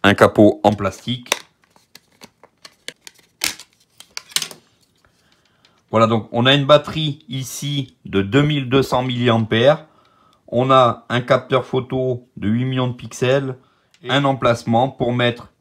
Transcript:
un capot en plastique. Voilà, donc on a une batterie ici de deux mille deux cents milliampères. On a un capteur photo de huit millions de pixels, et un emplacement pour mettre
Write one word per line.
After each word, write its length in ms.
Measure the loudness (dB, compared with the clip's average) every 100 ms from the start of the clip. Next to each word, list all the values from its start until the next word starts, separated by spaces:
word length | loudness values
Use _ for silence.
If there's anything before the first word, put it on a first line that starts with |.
un 120 | 2
capot 480 | 4 4 6 4 4
en 80 | 0
plastique. 560 | 0 -6 -8 -10 -10 -8 -10 -10 _ _ _ _ -20 _ _ -20 _ _ _ -20 _ -20 _ -20 _ _ _ -8 -8 -20 _ _ _ -20 -20 -8 -8 -8 -16 _ _ _ _ _ _ _ _ _ _ _ _ _
Voilà, 160 | 2 2
donc 200 | 2 -2
on 140 | 0 2
a 80 |
une 100 | 2
batterie 640 | 4 2 2 -6 -6 -8 -12
ici 720 | -12 -10 -10 -6 -6 -8 _ -4
de 160 | -4
deux 200 | 0 0
mille 280 | 2 -2 0
deux 120 | 0
cents 200 | 0 -2
milliampères. 840 | -4 -2 0 0 0 2 2 2 -4 _ _ _ _ _ _
On 220 | -2 4
a 340 | 4 4 0 _
un 100 | -6
capteur 460 | 0 0 2 -4 -2
photo 600 | -6 -4 -6 -4 -6 _ -8
de 100 | -4
huit 160 | -2
millions 240 | -2 -4 -4
de 60 |
pixels, 640 | -6 -14 -4 0 0 -2 -12 _ _ _ _
et 60 | -4
un 160 | -2
emplacement 640 | 0 0 0 0 0 0 0
pour 240 | -2 -4
mettre 400 | 0 -2 -2 -16 _